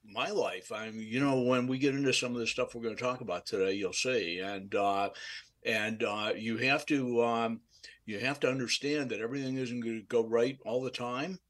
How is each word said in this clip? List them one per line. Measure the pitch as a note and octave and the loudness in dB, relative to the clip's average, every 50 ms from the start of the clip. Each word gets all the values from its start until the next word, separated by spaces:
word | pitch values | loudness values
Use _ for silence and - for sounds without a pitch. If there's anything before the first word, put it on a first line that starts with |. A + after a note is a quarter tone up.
| _ G#2+ | _ -8
my | G2 A2+ B2+ - | -4 -2 -2 0
life. | G#3 F#3 A#2 - G2 F#2 F2+ - | 2 0 0 0 -2 -6 -8 -8
I'm, | A2+ G#2+ A2 A2 G#2+ | -8 -8 -8 -8 -8
you | A2 A2 G#2+ A2+ C3 | -8 -8 -2 0 2
know, | C#3+ C#3+ C3+ C3 | 2 4 4 4
when | B2 B2 B2+ B2+ B2 | 4 4 4 4 2
we | B2+ C3 | 0 0
get | C3 C#3 C#3+ C3+ | 2 2 2 2
into | C#3 C#3+ C3 A#2+ | 2 2 2 2
some | - C3 B2 A#2+ | 2 0 -2 -2
of | A#2+ | -2
the | A2+ | -2
stuff | A2+ - - B2 - - | -2 0 -2 -2 -2 -4
we're | A#2+ A#2 | -6 -6
gonna | A2+ G#2+ | -6 -4
talk | G2+ A#2+ B2+ B2+ B2 | -2 -2 -2 -2 -4
about | A#2+ G2 F2 F2 - | -4 -4 -4 -4 -2
today, | - - G2 F#2+ F#2+ G2 | -4 0 2 2 2 2
you'll | G2+ G2 F2+ | 0 -2 -2
see. | - - - B2+ B2+ A2+ F#2 E2+ E2+ F2+ | -2 0 0 2 2 2 0 0 -2 -2
And, | F#2+ G2 G2+ F#2+ F#2+ G2+ A2 | -4 -4 -6 -6 -6 -2 0
uh, | G#2 G2+ G2+ G2 G2 G2+ F#2+ - - - - - - - - _ _ - | 2 2 4 4 2 0 0 -2 -8 -12 -12 -12 -12 -14 -18 _ _ -2
and, | A#2+ A2+ G#2+ G#2+ A2 A2 G#2+ | 0 0 0 0 -2 0 0
uh, | A#2 G2+ G#2 G#2+ G#2 A2 G2 | 0 0 0 0 0 0 -2
you | F#2+ A2 A#2 A2+ | -2 -2 -2 0
have | A2 A#2+ C3+ C#3+ D3 - | 2 4 4 4 2 2
to, | - D3+ C#3 C3 B2 A#2+ A#2 A#2 | 2 0 2 2 2 4 4 4
um, | A#2 A#2 A2+ A#2 A2+ A#2 A2+ _ _ _ - - - - _ _ | 4 4 2 2 0 -2 -4 _ _ _ -20 -20 -20 -20 _ _
you | A2 G#2+ G2+ | -8 -6 -2
have | A#2 C3 C#3+ C#3+ | -2 -2 0 0
to | - C3 | 0 0
understand | C3 C3+ B2 A2+ - - - C#3+ D3 D3+ C#3 B2 | 0 0 0 0 -2 0 0 0 0 0 0 -2
that | G#2+ G2+ | -4 -4
everything | A2 A#2 C3+ C#3+ C3+ C3 C3 | -4 -4 -4 -4 -2 -2 -2
isn't | C3 C3 A#2 A#2+ B2 | -2 -2 -2 -4 -4
gonna | A2+ A2+ A2+ A2+ G2 | -2 -4 -4 -4 -4
go | _ B2 A#2 A2+ | _ 2 2 4
right | A2+ A2+ A#2 A#2+ C3+ C3+ C3+ - | 4 4 4 4 4 0 -4 -4
all | G#2+ A#2 B2+ | -2 -2 0
the | C3 B2 | -2 -2
time. | - - B2 B2 B2 C3 D3+ F3+ F#3+ F3+ _ | -4 -4 -4 -4 -4 -4 -4 -6 -8 -10 _